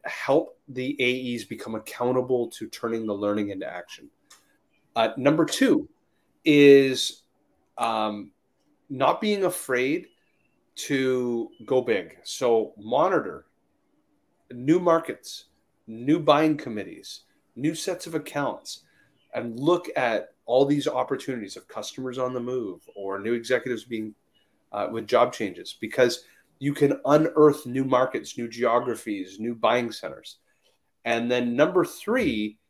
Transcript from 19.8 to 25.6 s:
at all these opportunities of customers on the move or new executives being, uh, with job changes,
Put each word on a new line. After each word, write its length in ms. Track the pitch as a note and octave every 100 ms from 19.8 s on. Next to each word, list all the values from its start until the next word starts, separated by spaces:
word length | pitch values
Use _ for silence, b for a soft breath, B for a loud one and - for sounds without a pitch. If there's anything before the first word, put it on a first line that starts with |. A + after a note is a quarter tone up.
| E3 D3
at 380 | A#2+ A2 - _ -
all 200 | B2+ C#3
these 240 | D3 D3
opportunities 640 | B2+ B2+ C3 - B2 G2 -
of 140 | -
customers 480 | A2 G#2 - C3 B2
on 160 | B2+
the 80 | B2+
move 400 | A#2+ B2+ A#2 E2+ -
or 240 | G2+ G2 G2
new 160 | G#2+
executives 520 | A#2+ A#2 B2 B2+ A2+ -
being, 280 | A2+ G#2+ - _ _ _ _ -
uh, 160 | G#2 -
with 160 | A2+ G#2+
job 260 | A#2+ B2
changes, 440 | - G2+ F2